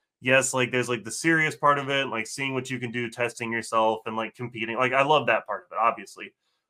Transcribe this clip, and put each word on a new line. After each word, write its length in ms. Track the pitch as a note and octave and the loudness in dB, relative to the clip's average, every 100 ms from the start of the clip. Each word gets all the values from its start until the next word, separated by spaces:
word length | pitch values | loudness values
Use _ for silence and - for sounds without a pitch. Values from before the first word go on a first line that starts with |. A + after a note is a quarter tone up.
| _ _ | _ _
Yes, 320 | B2 C3+ B2 | 4 4 4
like, 160 | C3 A#2+ | 0 0
there's, 180 | B2 A#2 | 0 -2
like, 160 | A#2 | -4
the 60 | G#2 | -6
serious 440 | - D#3+ D#3+ D#3 | -4 2 2 0
part 240 | D3 D3 C#3+ | 2 2 2
of 120 | C3+ | 2
it, 160 | C#3 C3 | -2 -2
like, 180 | A2 G#2+ | -4 -6
seeing 280 | - C3+ | -6 -4
what 160 | C3 B2+ | -4 -4
you 80 | B2+ | -6
can 120 | A#2 | -6
do, 200 | A#2+ A#2 | -6 -6
testing 420 | A#2+ A#2+ - A#2 | -4 -4 -4 -6
yourself 480 | A#2 A2+ A#2 A2 A2 A#2 | -6 -2 2 2 2 -4
and, 100 | A2 | -6
like, 180 | A2 | -6
competing. 420 | - A#2+ A2+ A2 A#2 | -6 -10 -6 -4 0
Like, 180 | B2+ | 2
I 80 | C3+ | 4
love 240 | C#3 D3+ B2 | 4 4 4
that 200 | A2 - | 0 0
part 200 | G2 - | -8 -6
of 100 | F2+ | 0
it, 40 | |
obviously. 520 | A#2 G#2 F#2+ A#2+ G#2 - _ _ | 2 2 -4 -16 -16 -18 _ _